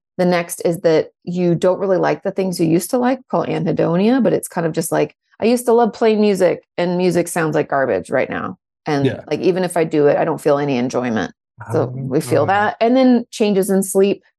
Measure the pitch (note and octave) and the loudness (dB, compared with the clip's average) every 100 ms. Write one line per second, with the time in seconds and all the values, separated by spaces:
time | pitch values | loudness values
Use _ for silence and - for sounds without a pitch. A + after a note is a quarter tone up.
0 | _ - F3+ F3 F3 - F3 E3+ E3+ D#3 | _ -2 0 0 -2 -4 -2 0 2 2
1 | - _ - F3+ F3 E3+ F#3 F#3 G3 F3+ | 0 _ -8 -2 0 2 2 0 0 0
2 | D3+ D3+ G3 F#3+ F#3+ F3 E3 E3+ - B3 | 0 -2 -4 -4 -4 -2 0 0 0 -2
3 | B3 C4 - F3 - D#3 D#3+ D#3+ D#3+ E3+ | 0 -2 -4 -4 -2 -4 -2 -2 0 2
4 | G#3+ C4 G3 D#3 - F3+ E3 E3 D#3+ D3+ | 2 2 2 0 -4 -4 -4 -4 -2 -2
5 | D3 _ _ - G#3+ A#3+ B3 A#3 A#3+ - | -2 _ _ -4 0 0 2 2 2 2
6 | A3+ G#3+ G#3 F#3+ F3 D3+ - - F3 F3+ | 0 2 2 2 2 0 -6 -6 -2 0
7 | F3+ F3 E3+ F3 D#3 D3+ C#3+ C#3+ B2+ F#2+ | 0 0 -2 -2 -2 -2 0 0 0 -2
8 | - C3 - F2+ - - _ _ - C#3+ | -2 -2 -2 -6 -8 -12 _ _ -4 0
9 | C3 - - D3 F3 F3+ F3 F3 D#3+ D#3 | 0 -4 -6 -2 0 0 -2 -2 0 2
10 | C#3+ - E3 D3 D#3+ C#3+ C#3+ B2 B2+ A#2+ | 2 2 0 -2 0 0 0 -2 -2 -2
11 | B2 G#2+ - - _ - A2 E3 B2+ C3 | -2 -2 -4 -10 _ -20 -6 -2 -2 -6
12 | C#3 C#3+ - D3+ D3 G3 G#3 - A3+ C4 | -4 -4 0 0 2 0 0 0 2 4
13 | B3+ A#3+ - - G#3 F#3+ F#3 F#3+ F#3+ G3 | 4 4 0 -2 0 0 2 0 0 2
14 | G3+ - _ | 2 0 _